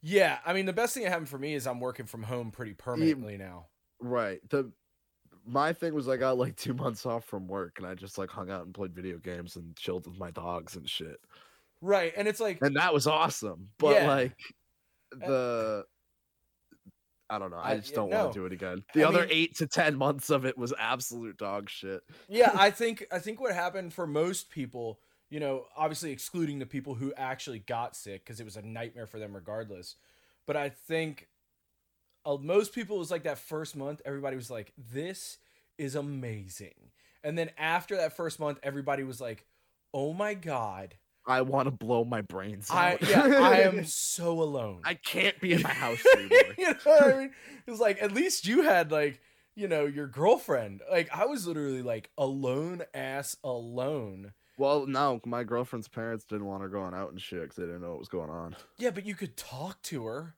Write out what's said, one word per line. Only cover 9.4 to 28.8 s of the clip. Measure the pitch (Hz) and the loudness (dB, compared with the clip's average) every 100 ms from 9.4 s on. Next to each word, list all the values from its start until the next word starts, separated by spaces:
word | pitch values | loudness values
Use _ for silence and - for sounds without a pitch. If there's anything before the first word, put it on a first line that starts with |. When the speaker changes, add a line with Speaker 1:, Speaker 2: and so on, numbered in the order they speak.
| 87 90 | -10 -14
Speaker 2:
and | 82 82 | -16 -10
chilled | - 90 80 | -6 -6 -8
with | 90 | -12
my | 90 | -12
dogs | 82 85 87 82 92 | -8 -6 -6 -8 -12
and | 73 | -8
shit. | - 80 71 _ - - _ _ _ | -8 -8 -14 _ -20 -20 _ _ _
Speaker 1:
Right, | 180 196 170 170 | 2 2 2 0
and | 208 | -2
it's | 208 | 0
like | 220 175 | -2 2
Speaker 2:
And | 139 143 | 2 4
that | 180 | 4
was | 151 151 | 4 4
awesome, | 156 165 - 107 87 95 _ | 4 2 0 -6 -8 -14 _
but, | 151 196 | 8 8
Speaker 1:
Yeah. | |
Speaker 2:
like, | 151 139 131 - - - _ _ _ _ _ 131 | 8 4 2 -4 -18 -20 _ _ _ _ _ -12
Speaker 1:
Uh, | - | -2
Speaker 2:
the, | 135 123 117 110 104 - _ _ _ _ _ _ _ _ - - _ _ _ _ | 0 0 -2 -2 -4 -8 _ _ _ _ _ _ _ _ -20 -20 _ _ _ _
I | 104 | -6
don't | 95 | -6
know, | 85 | -8
I | 87 107 | -4 -4
Speaker 1:
I, | |
Speaker 2:
just | 110 | -4
Speaker 1:
yeah, | 139 | -4
Speaker 2:
don't | 104 | -2
wanna | 208 175 | 0 0
Speaker 1:
no. | |
Speaker 2:
do | 104 92 | -2 -6
it | |
again. | 90 92 92 - | -6 -6 -8 -2
The | 151 | 4
Speaker 1:
I | 156 | 6
Speaker 2:
other | 170 170 | 6 4
Speaker 1:
mean | |
Speaker 2:
eight | 160 165 - | 2 0 0
to | 156 | -2
ten | - 156 139 | 2 2 4
months | 139 143 - | 0 0 2
of | 147 131 | 2 2
it | 131 | -2
was | 120 131 | -4 -2
absolute | 110 127 123 120 113 95 | -2 -2 -4 -8 -10 -8
dog | 104 101 101 | -6 -6 -8
shit. | - 95 95 _ - - | -12 -8 -10 _ -20 -8
Speaker 1:
Yeah, | 208 233 | 6 6
Speaker 2:
<laughs> | 190 | 8
Speaker 1:
I | 202 | 6
think, | 196 233 220 - | 6 -2 -4 -6
I | 185 | -6
think | 175 220 | -6 -6
what | 262 | -2
happened | 175 180 190 175 | 0 -2 -4 -10
for | 160 165 | -6 -4
most | 147 170 190 - | 0 0 -2 -8
people, | - 127 123 117 107 _ _ _ | -10 -8 -8 -10 -12 _ _ _
you | 151 | -6
know, | 147 135 123 - | -4 -4 -6 -4
obviously | 156 151 165 | -4 -4 -8
excluding | 131 - 175 160 143 | -8 -8 -4 -4 -4
the | 127 | -6
people | 156 143 123 | -8 -8 -6
who | 135 139 | -6 -6
actually | 131 135 - 117 | -6 -6 -8 -12
got | 98 117 120 - | -6 -4 -4 -8
sick, | - 95 - | -14 -14 -14
'cause | 110 | -14
it | 110 | -14
was | 104 | -14
a | |
nightmare | 104 113 | -12 -10